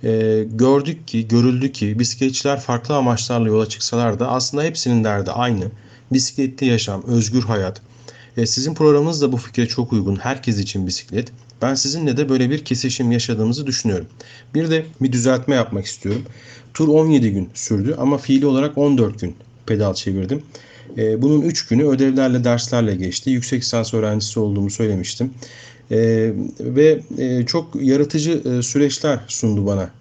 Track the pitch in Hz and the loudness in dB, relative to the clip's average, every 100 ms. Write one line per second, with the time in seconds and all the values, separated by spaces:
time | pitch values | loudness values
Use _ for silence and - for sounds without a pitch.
0 | 117 110 110 110 110 110 127 139 139 160 | 0 2 2 2 0 2 4 4 2 -8
1 | - 113 110 117 123 123 135 135 104 107 | -6 -4 2 4 4 2 -2 -2 -4 -2
2 | 120 - 135 131 139 139 - 120 117 147 | -2 0 -2 0 -2 -2 -2 -4 0 0
3 | 127 113 - 120 110 107 110 - - 120 | 2 0 -2 0 2 2 0 -4 -4 0
4 | 117 101 123 127 127 143 160 160 131 117 | 0 0 -2 -2 -2 -2 -4 -2 0 2
5 | 110 101 92 117 123 107 92 - - - | 2 0 -2 -2 0 -2 -4 -10 -20 -20
6 | - 131 - - 135 131 135 117 - 95 | -2 -2 -2 -2 -4 0 0 0 0 -6
7 | 101 120 104 123 110 107 95 95 - - | 0 0 2 0 0 -2 -2 -6 -20 -20
8 | - - - - 113 - 135 156 151 143 | -20 -20 -12 -4 -2 -2 -4 2 4 6
9 | 151 156 139 123 - - 117 - 120 113 | 2 0 0 0 -4 -2 -2 -2 0 0
10 | 98 98 123 131 123 101 101 101 92 - | 0 -2 -2 -4 -2 -2 -2 -4 -4 -6
11 | - 101 123 - - - 123 135 139 156 | -6 -6 -6 -12 -20 -4 -2 0 -2 -2
12 | 151 123 143 131 123 151 151 120 127 - | -2 0 0 2 2 0 -2 -4 -2 -2
13 | 120 120 - 113 110 127 143 120 113 92 | 0 0 0 -2 0 -2 -4 -2 -2 -2
14 | 80 - - - - 147 165 160 160 - | -6 -18 -20 -20 -6 -2 0 0 -2 -2
15 | 131 123 120 127 123 135 113 101 98 - | 0 2 2 2 2 0 0 -4 -6 -8
16 | 98 110 139 - - - - - 156 151 | -4 -4 -6 -18 -20 -20 -18 -2 4 4
17 | 160 147 117 98 92 - - 104 104 156 | 6 4 4 0 -4 -8 -4 0 0 0
18 | 131 143 135 135 143 131 143 139 143 135 | 0 0 2 2 4 2 0 2 2 4
19 | 107 - 90 - - - - 107 104 92 | 2 -2 -10 -10 -20 -18 -4 0 0 -2
20 | - 95 92 143 - - - - - - | -4 -4 -2 -4 -8 -20 -20 -20 -14 -2
21 | 110 110 135 151 156 165 - 117 147 135 | 0 2 2 4 2 -4 0 2 4 2
22 | 135 131 131 123 120 120 - 120 113 95 | 2 2 2 2 2 0 0 0 0 0
23 | 92 - - 127 123 127 123 117 113 117 | -4 -4 -2 -2 -2 -4 -2 -4 -2 -2
24 | 107 107 104 - 107 101 101 - 110 98 | 0 -2 -4 -2 -2 0 -4 -2 -2 -2
25 | 90 - 131 - - - - - - 113 | -4 -6 -6 -8 -20 -20 -20 -20 -2 2
26 | 113 113 110 98 101 - 117 127 156 151 | 2 2 0 -2 -6 -6 -2 4 6 6
27 | - - 127 123 120 170 160 147 135 135 | -2 -4 -2 0 0 -2 -2 -2 2 4
28 | 147 156 151 165 127 123 117 139 143 131 | 2 0 0 -2 0 -2 0 2 2 2
29 | 151 127 - - 113 104 101 98 92 - | -2 -2 -4 -2 0 0 0 -2 -4 -10